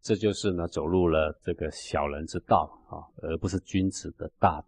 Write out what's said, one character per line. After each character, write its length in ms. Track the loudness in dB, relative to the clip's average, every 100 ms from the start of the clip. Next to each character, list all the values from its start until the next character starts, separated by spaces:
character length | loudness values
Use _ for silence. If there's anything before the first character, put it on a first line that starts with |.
这 160 | 0 2
就 160 | 2
是 180 | 2 0
呢， 160 | 0 -2
走 200 | -2 0
入 200 | 4 4
了 320 | 4 2 -2
这 100 | -6
个 160 | -4 -6
小 360 | -8 -6 -4 -2
人 200 | -4 -6
之 140 | -8 2
道 240 | 2 2 -8 _
啊， 160 | -16 -16 -12
而 140 | -6 -2
不 100 | -2
是 120 | -2
君 300 | -2 0 0
子 200 | -2 -12 -10
的 140 | -12 _
大 240 | 2 2